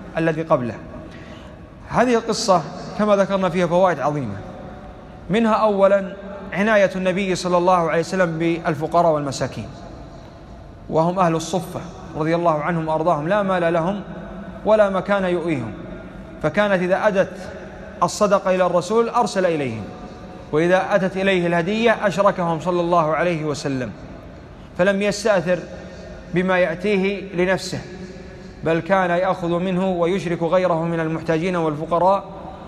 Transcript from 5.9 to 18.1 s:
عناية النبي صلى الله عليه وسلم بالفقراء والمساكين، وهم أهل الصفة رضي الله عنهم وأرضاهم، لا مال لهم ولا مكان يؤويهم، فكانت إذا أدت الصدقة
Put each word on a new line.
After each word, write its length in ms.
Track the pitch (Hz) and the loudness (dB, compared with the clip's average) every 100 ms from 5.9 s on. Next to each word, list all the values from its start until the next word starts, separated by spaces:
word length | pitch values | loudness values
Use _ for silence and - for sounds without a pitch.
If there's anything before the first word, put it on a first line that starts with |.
| 196 185 - - - - | 6 2 -10 -12 -12 -6
عناية 380 | 160 214 208 190 190 | 0 4 6 4 2
النبي 380 | 185 185 190 | 0 0 0
صلى 220 | 180 185 175 | 0 2 4
الله 340 | 175 180 165 | 6 4 4
عليه 100 | 165 | 0
وسلم 380 | 165 190 175 160 | 0 0 0 2
بالفقراء 720 | 165 165 170 147 156 170 170 | 0 0 -2 -2 2 4 4
والمساكين، 540 | 151 143 - 131 - 107 - - - - - - - - - - - - | 2 0 -4 -4 -6 -12 -14 -16 -16 -16 -18 -18 -20 -18 -18 -18 -18 -2
وهم 280 | 151 170 185 | 0 2 2
أهل 160 | 175 | 2
الصفة 460 | 165 - 185 - - - - - 147 | 2 -2 -4 -4 -10 -10 -14 -10 -4
رضي 180 | 156 | 0
الله 280 | 170 170 151 | 2 2 2
عنهم 260 | 151 170 160 | 0 -2 0
وأرضاهم، 400 | 156 214 151 156 | 0 2 0 0
لا 140 | 208 | 0
مال 300 | 196 180 170 | 0 0 2
لهم 280 | 170 165 202 - - - - - - | 0 0 -4 -8 -14 -14 -14 -14 -4
ولا 260 | 196 214 202 | 2 6 6
مكان 340 | 190 180 202 | 2 0 0
يؤويهم، 480 | 185 175 165 143 113 95 - - - - - - | 2 0 0 -2 -4 -10 -12 -14 -14 -16 -16 -4
فكانت 400 | 156 202 208 185 | -2 2 2 2
إذا 240 | 180 185 214 | 2 2 2
أدت 240 | 196 - - - - - - - - | 2 0 -4 -12 -12 -14 -14 -10 -2
الصدقة 520 | 175 | -2